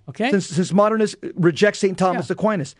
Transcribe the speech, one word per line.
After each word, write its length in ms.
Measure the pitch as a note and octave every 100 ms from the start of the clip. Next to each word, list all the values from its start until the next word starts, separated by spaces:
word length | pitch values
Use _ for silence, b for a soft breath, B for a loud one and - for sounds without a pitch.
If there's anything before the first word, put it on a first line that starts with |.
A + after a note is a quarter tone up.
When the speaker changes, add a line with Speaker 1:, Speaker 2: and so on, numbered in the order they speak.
| -
Speaker 1:
Okay. 220 | E3 A#3
Speaker 2:
Since, 160 | G3+ -
since 260 | D#3 F3
modernists 420 | F#3 G#3+ A3 G#3 - - -
reject 420 | E3+ D3 G#3 -
Saint 180 | G3 F3+
Thomas 320 | F#3 F3 C3
Speaker 1:
Yeah. 60 |
Speaker 2:
Aquinas. 400 | F3 G#3+ G3 C3+